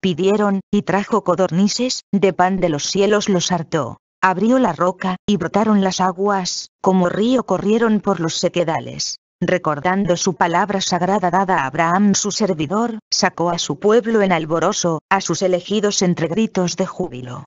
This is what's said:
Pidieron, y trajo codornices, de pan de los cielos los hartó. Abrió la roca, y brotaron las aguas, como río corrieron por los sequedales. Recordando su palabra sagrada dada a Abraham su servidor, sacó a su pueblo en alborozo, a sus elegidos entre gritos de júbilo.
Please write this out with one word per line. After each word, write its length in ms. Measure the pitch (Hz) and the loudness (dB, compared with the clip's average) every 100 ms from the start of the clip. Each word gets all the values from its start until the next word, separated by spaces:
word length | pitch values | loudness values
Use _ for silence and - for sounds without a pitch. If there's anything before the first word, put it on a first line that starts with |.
Pidieron, 580 | 190 160 190 208 208 196 - | -2 0 2 2 2 0 0
y 100 | 208 | -2
trajo 420 | - 185 202 220 | 0 -2 0 -2
codornices, 760 | - 170 180 160 202 - 254 - - | 0 0 0 2 2 0 -4 -4 -4
de 220 | 202 196 | 0 0
pan 240 | 180 180 190 | 2 2 2
de 100 | 175 | 0
los 160 | 147 | -2
cielos 460 | - 185 202 208 208 | -4 0 2 2 2
los 240 | 185 - | 0 0
hartó. 460 | 180 156 160 120 - _ _ | -4 -2 -4 -4 -8 _ _
Abrió 380 | 185 180 214 262 | 0 2 2 2
la 140 | 240 | 2
roca, 420 | 160 175 185 190 185 - | 2 -2 0 -6 -6 -2
y 120 | 202 | -2
brotaron 440 | 165 196 220 208 | 0 0 2 4
las 200 | 190 185 | 2 0
aguas, 680 | 185 175 202 196 180 - - _ | -2 0 0 0 -2 -8 -12 _
como 260 | - 190 175 | 2 4 2
río 380 | 175 220 262 - | 0 2 0 0
corrieron 560 | 185 202 226 233 214 | -2 2 2 2 2
por 180 | 202 180 | 0 -2
los 140 | 165 | -2
sequedales. 840 | - 180 175 165 151 120 139 - - _ _ | -2 -2 0 -2 -2 -6 -8 -8 -10 _ _
Recordando 760 | 180 180 170 147 180 190 202 175 | -2 0 0 -2 0 0 0 0
su 200 | - 160 | 0 0
palabra 440 | 175 170 190 202 | 0 0 0 -2
sagrada 500 | - 180 180 202 180 | -2 -2 0 0 0
dada 340 | 175 190 180 | 0 0 0
a 20 | 135 | -2
Abraham 500 | 147 165 180 208 190 | -2 0 2 2 2
su 160 | 208 | -2
servidor, 680 | - 202 170 147 196 233 220 _ | -2 -2 -2 -2 -2 -2 -6 _
sacó 380 | - 190 - 170 | -2 -2 0 -2
a 80 | 170 | -2
su 220 | - 147 | -6 -2
pueblo 420 | 202 208 214 226 | 2 2 2 2
en 100 | 196 | 2
alborozo, 680 | 170 156 165 165 208 180 156 _ | 2 0 0 0 0 -2 -2 _
a 100 | 196 | -2
sus 220 | - 165 | 0 -2
elegidos 600 | 190 180 - 208 202 202 | 0 0 0 -2 0 0
entre 280 | 185 175 160 | 0 0 -2
gritos 480 | 170 220 - 180 - | 0 0 0 -2 -2
de 80 | 185 | -6
júbilo. 580 | - 180 123 127 135 | -4 -8 -8 -12 -14